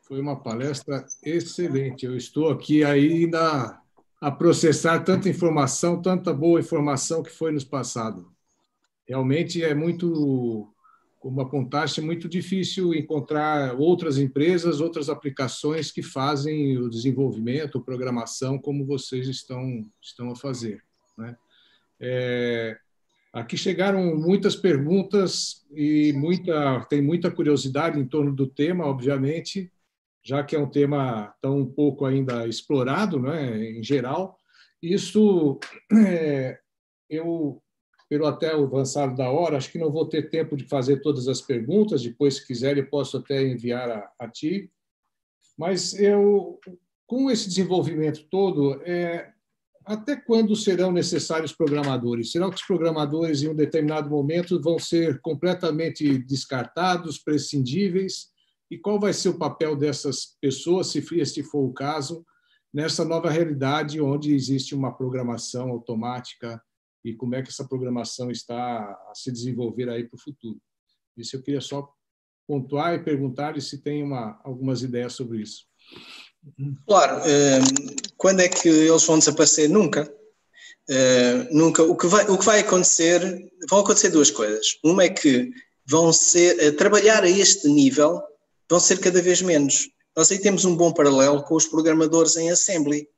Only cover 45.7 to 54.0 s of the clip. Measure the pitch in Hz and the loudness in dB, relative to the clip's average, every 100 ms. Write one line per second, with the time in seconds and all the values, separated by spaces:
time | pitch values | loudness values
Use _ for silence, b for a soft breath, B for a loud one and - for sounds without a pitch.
45.7 | 185 - 190 202 202 202 202 180 - - | -4 -6 2 4 6 4 2 -2 -16 -20
46.7 | 180 _ _ _ 247 269 220 208 175 175 | -20 _ _ _ -2 0 -2 -2 -2 0
47.7 | 180 147 151 156 151 _ 185 196 160 139 | 0 0 -2 -2 -4 _ 0 0 0 -2
48.7 | 135 165 175 175 170 - _ _ _ _ | -2 -6 -4 -4 -6 -10 _ _ _ _
49.7 | _ - 214 220 277 - 226 220 214 - | _ -10 -8 -6 -8 0 2 2 2 0
50.7 | 175 185 175 151 160 - 160 156 - 156 | 2 2 2 0 -4 -2 -4 -4 -2 0
51.7 | 147 143 127 120 120 117 170 185 170 - | 0 0 -2 -2 -4 -4 -2 -2 -4 -4
52.7 | 175 165 156 147 156 165 143 151 156 147 | -2 0 -2 -2 -2 -2 -2 -2 0 0
53.7 | 160 151 156 | 0 0 -2